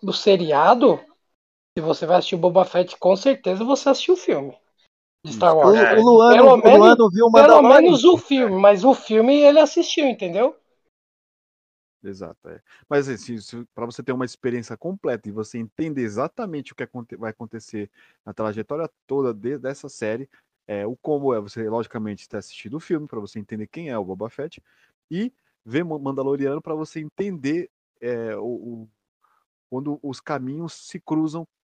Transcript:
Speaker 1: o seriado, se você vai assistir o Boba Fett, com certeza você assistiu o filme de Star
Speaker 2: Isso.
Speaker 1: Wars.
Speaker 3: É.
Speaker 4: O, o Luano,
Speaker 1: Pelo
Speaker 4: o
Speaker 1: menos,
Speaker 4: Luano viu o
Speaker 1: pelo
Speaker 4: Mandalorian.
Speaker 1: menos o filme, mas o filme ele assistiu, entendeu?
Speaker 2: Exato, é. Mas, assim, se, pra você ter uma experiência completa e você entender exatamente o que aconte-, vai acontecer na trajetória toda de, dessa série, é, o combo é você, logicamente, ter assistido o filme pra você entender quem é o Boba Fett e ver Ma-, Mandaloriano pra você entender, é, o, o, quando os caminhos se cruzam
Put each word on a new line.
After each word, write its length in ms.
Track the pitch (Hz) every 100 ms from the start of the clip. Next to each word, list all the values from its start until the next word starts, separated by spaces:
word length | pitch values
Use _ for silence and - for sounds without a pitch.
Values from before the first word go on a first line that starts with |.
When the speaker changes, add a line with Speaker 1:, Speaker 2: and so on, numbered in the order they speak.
Speaker 1:
o 120 | 196
seriado, 840 | - 208 190 160 143 170 240 240 160 - _ _ _ _ _ _ 165
se 40 |
você 220 | 160 151 160
vai 120 | 175
assistir 180 | - 175
o 40 |
Boba 240 | 175 180
Fett, 340 | 180 175 175 -
com 180 | 180 190
certeza 480 | 269 269 185 185 233
você 240 | 277 277
assistiu 240 | 262 -
o 40 | 359
filme 400 | - 147 135 - _ _ _ _ _ _ 156
de 80 |
Star 160 | 113 175
Speaker 2:
Isso. 80 | 160
Speaker 1:
Wars. 200 | 143 220
Speaker 3:
É. 180 | - 220
Speaker 4:
O, 20 |
o 40 |
Luano, 320 | 240 226 233 240
Speaker 1:
Pelo 180 | 262
Speaker 4:
o 40 | 233
Speaker 1:
menos, 220 | 226 208
Speaker 4:
Luano 300 | 220 233 214
viu 140 | 190 233
o 60 |
Speaker 1:
pelo 140 | 240 294
Speaker 4:
Mandalorian. 340 | 302 254 277
Speaker 1:
menos 220 | 339 269 311
o 120 | 349
filme, 380 | - 269 226 190
mas 300 | 202 202 247
o 80 |
filme 420 | 254 - 220 233 294
ele 180 | 285 302
assistiu, 460 | 302 349 339 - 277
entendeu? 500 | - 185 185 262 - _ _ _ _ _ _ _ _ _ _ _ _ _ _
Speaker 2:
Exato, 440 | 101 98 85 - 80
é. 120 | 80 _ _ -
Mas, 220 | 143 135
assim, 280 | 113 - 113
se, 260 | - 117 117
pra 120 | - 120
você 180 | -
ter 80 | 131
uma 140 | 127 127
experiência 520 | - 127 120 113 113
completa 500 | 165 196 156 113 107
e 40 |
você 260 | 107 107 120
entender 460 | 113 - 160 139
exatamente 680 | 113 104 151 - 214 147 131
o 40 | -
que 80 |
aconte-, 320 | 120 127 113 -
vai 160 | 110
acontecer 580 | - 113 113 - 107 101 _ _ _ 104
na 80 |
trajetória 560 | - 107 107 107 147 165 _ -
toda 260 | 139 127
de, 240 | 107 117 143
dessa 320 | 127 139 139
série, 400 | - 107 117 135 _ _ _ -
é, 180 | 101 104
o 100 | 127
combo 380 | - 147 139
é 60 | 113
você, 280 | 101 117 110
logicamente, 640 | 113 110 117 107 101 _
ter 80 | 107
assistido 380 | - - 104 151
o 40 |
filme 280 | - 160 151
pra 120 | 117
você 200 | 101 113
entender 280 | 98 107 104
quem 220 | 160 165
é 80 | 113
o 80 | 92
Boba 240 | 95 110
Fett 320 | - 151 - _ _ _ _ -
e 240 | 170 247 - _ _ 113
ver 180 | 139
Ma-, 140 | 175 151
Mandaloriano 640 | 139 135 135 139 139 151
pra 140 | 165 156
você 240 | 156 160
entender, 720 | 151 - 196 170 135 165 - _ _ _
é, 360 | 120 120 113 104
o, 100 | 113 120 120 117
o, 60 | 110 _ _ _ _ _ _ _ _
quando 300 | 127 147 143
os 160 | 143 123
caminhos 520 | - 143 131 151 165
se 260 | - - 180
cruzam 480 | - 156 156 165 160 _